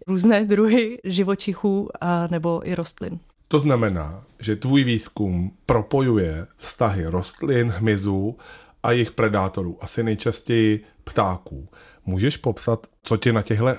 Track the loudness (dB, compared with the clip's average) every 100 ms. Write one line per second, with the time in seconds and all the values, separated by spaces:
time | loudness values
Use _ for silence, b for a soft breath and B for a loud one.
0 | -4 2 4 4 4 4 4 4 2 -4
1 | -4 -2 0 -2 -4 -2 0 -2 -4 -6
2 | -2 0 0 -2 -2 -2 -4 -6 -6 -8
3 | -10 -10 -16 _ 0 2 4 2 2 0
4 | -4 -10 -16 -10 -4 -2 2 4 4 0
5 | -2 -4 -2 -2 -4 -6 0 0 2 0
6 | 2 2 0 -4 -10 _ -10 -2 0 0
7 | -2 -4 -4 -6 -2 0 0 0 0 0
8 | 0 -2 -2 -6 B B B B -2 0
9 | 0 0 0 2 -2 -4 -8 -8 -10 -4
10 | -2 -2 -2 -4 0 2 4 2 b b
11 | -8 -2 -2 -2 -8 -16 -16 B B B
12 | -6 -2 -2 -2 -4 -4 -2 -4 -4 _
13 | -4 0 2 0 0 0 0